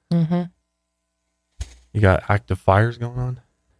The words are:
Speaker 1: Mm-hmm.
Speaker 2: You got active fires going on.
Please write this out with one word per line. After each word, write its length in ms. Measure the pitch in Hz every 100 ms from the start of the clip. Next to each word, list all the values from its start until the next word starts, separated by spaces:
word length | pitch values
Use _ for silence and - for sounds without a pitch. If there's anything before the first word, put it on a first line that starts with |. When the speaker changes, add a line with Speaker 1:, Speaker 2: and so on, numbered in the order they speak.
| _
Speaker 1:
Mm-hmm. 340 | 170 160 175 180 - _ _ _ _ _ _ _ _ _ _ - - _
Speaker 2:
You 80 | 107
got 220 | 98 92 -
active 320 | 101 - 98
fires 380 | - 98 117 120
going 220 | 117 123
on. 220 | 127 127 _ _ _